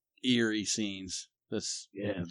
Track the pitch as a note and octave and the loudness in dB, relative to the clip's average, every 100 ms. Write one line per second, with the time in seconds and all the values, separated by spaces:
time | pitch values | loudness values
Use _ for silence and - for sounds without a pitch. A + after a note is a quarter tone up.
0 | _ _ B2+ A#2+ A2+ G#2+ G2 - G#2 F#2+ | _ _ 4 4 4 2 0 0 0 -4
1 | F#2+ - - _ _ G#2+ - - - G2 | -6 -8 -10 _ _ -4 -4 -6 -8 -6
2 | G#2 F#2+ E2+ | -4 -2 -6